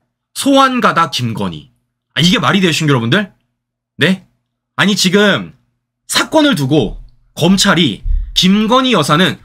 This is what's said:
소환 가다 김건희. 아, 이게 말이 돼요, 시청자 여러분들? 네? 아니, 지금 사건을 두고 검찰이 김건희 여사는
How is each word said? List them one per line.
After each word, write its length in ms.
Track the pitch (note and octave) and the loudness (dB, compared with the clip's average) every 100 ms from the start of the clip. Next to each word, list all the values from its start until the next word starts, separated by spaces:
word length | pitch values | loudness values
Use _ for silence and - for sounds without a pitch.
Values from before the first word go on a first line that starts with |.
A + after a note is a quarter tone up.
| _ _ _ | _ _ _
소환 460 | - C4+ C4+ C4 B3 | -6 2 2 2 0
가다 300 | G3+ E3+ E3 | 0 0 -2
김건희. 600 | - A#2 G#2 F#2 D#2 C#2 _ _ _ _ | -2 -6 -6 -8 -10 -18 _ _ _ _
아, 80 | - | -10
이게 180 | F3 A3+ | -4 -2
말이 220 | C3 F#3+ | 0 0
돼요, 100 | F3+ | 0
시청자 200 | D3+ D3+ | 0 0
여러분들? 420 | C3 A2+ F#3 G3 _ _ _ _ _ _ - | 0 0 -2 -2 _ _ _ _ _ _ -4
네? 300 | D#3 F#3+ _ _ _ _ _ - | -2 -2 _ _ _ _ _ -2
아니, 200 | F3+ G3 | -2 0
지금 580 | F3+ G3+ G#3 C#3 E2+ _ _ _ _ _ - | 2 2 2 0 -6 _ _ _ _ _ -8
사건을 480 | - - D#4+ D4 F#3 | -4 0 2 2 0
두고 480 | C3 C#3+ G2+ - - _ _ - | 0 0 0 -6 -18 _ _ -2
검찰이 680 | E3+ F#3+ G3+ E3 C#3+ F2+ - - - | 0 2 2 2 0 -2 -2 -2 -2
김건희 600 | - F#3 G#3 G#3+ B3+ B3+ | 0 2 2 2 0 2
여사는 460 | F#3 D3 D3+ F3 - | 0 2 2 0 -2